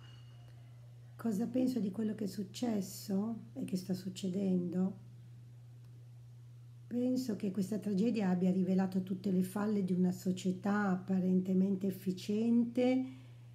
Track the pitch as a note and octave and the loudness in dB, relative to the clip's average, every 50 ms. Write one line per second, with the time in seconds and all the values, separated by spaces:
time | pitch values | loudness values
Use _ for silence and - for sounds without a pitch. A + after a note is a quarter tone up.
0 | - - - - - - - - - - - - - - - - - - - - | -20 -20 -20 -20 -20 -20 -20 -20 -20 -20 -20 -20 -20 -20 -20 -20 -20 -20 -20 -20
1 | - - - - - A#3 G3+ F#3 A#3 - - B3+ B3+ B3+ - A#3 F#3+ F#3+ - A3 | -20 -20 -12 -4 -2 -2 0 0 0 0 2 2 2 2 2 2 0 0 -2 -2
2 | A3 G#3+ G#3 - G#3+ F#3+ - - G3 - - - B3 A#3+ A3 G3+ F#3 F#3 - - | -2 -2 -2 -2 -4 -4 -4 -6 -8 -6 -4 -4 -2 0 0 0 -2 -4 -8 -10
3 | - - F#3+ F#3+ G#3 A3+ A#3 - - - - C#4 - - G3+ F3+ - - F3+ - | -6 -2 0 0 0 -2 -4 -8 -10 -12 -10 -8 -6 -4 -4 -4 -2 -2 -4 -4
4 | - F#3+ - - G3+ F#3 F3 G3+ G3+ F#3+ F#3 F3+ F3 F3 F3+ F#3 F#3 G3 - - | -4 -8 -8 -4 -4 -2 -2 0 2 2 2 2 2 0 0 0 0 0 -2 -6
5 | - - - - - - - - - - - - - - - - - - - - | -14 -18 -18 -18 -20 -18 -20 -20 -20 -20 -20 -20 -20 -20 -20 -20 -20 -20 -20 -20
6 | - - - - - - - - - - - - - - - - - - A#3+ A#3+ | -20 -20 -20 -20 -20 -20 -20 -20 -20 -20 -20 -20 -20 -20 -20 -18 -12 -6 -2 0
7 | B3 B3+ B3+ B3+ B3+ A3+ G#3 - - G3 F#3 G#3 F#3 - A3 G3 - G#3 G#3 F3+ | 0 2 2 0 0 -2 -4 -2 -2 -2 0 0 -2 0 -2 -2 -2 0 2 2
8 | A3 B3 G#3 A3+ G3+ F#3 F3+ F3 F#3 F#3 F3+ F#3+ F3+ F3 F#3+ F#3 F#3+ F#3 F#3 F#3+ | 2 2 2 2 2 2 4 4 4 4 4 4 2 4 4 2 2 2 0 -2
9 | F#3 - G3+ - - G3+ F#3 F#3 F#3 F#3 - G#3 G3+ A3 G#3+ G3+ F#3+ F3+ F#3 F3 | -2 -2 -4 -2 0 0 2 2 2 0 0 -2 0 0 2 0 2 2 2 2
10 | F#3 F3+ F3+ - - F#3+ F3+ - - F#3 F#3 - - G3+ G3+ G#3 G#3 F#3+ F#3 F#3 | 2 2 2 0 -2 -2 -2 0 0 -2 -2 0 0 2 2 2 4 2 2 0
11 | F#3 - F#3+ F#3 F3+ F#3 F#3 F#3 F#3 F#3+ F#3 F#3 F#3+ G3 G3 F#3 G3 G3 F#3 - | 0 0 0 2 4 4 4 4 4 4 4 4 4 4 2 0 0 -2 -2 -2
12 | - F#3 F3+ - - - G#3 G#3+ A3+ A#3 A#3 A#3+ A#3 A#3 - B3 B3 B3+ B3+ C4 | -4 -4 -4 -4 -2 -2 0 2 4 4 4 4 4 2 2 2 4 4 4 2
13 | C4 C4 - - - - - - - - | 0 -2 -8 -14 -18 -20 -20 -20 -20 -20